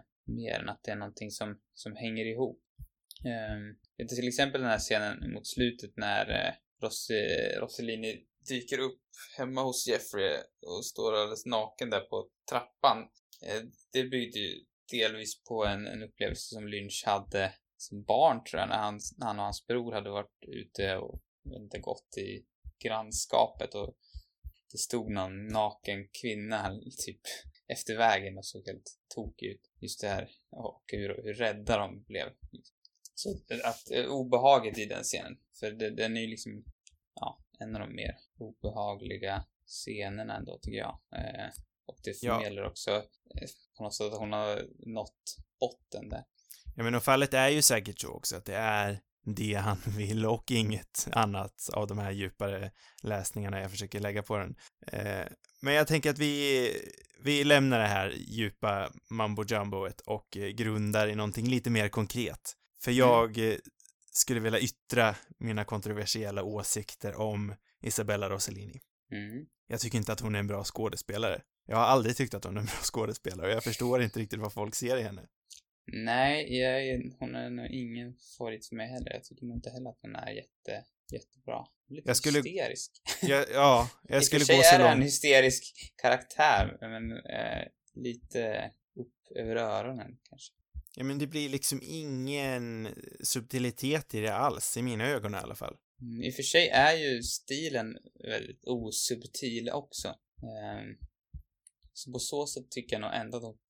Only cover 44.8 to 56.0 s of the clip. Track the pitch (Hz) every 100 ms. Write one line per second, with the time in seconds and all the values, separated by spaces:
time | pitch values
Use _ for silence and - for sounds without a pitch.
44.8 | - 110 104 - - - - _ 123 -
45.8 | _ - - - - _ - - - -
46.8 | 117 120 123 135 139 131 131 151 147 117
47.8 | 98 101 - - - 87 95 98 110 107
48.8 | 101 101 - _ - 104 110 101 104 95
49.8 | - 104 104 110 110 113 - 120 107 107
50.8 | - - - - 107 101 98 - - -
51.8 | 104 101 101 98 95 - 101 98 98 -
52.8 | - - 101 101 92 - 101 98 95 98
53.8 | 101 101 101 104 101 104 98 127 - _
54.8 | - - 104 98 - - _ _ 135 147
55.8 | 151 156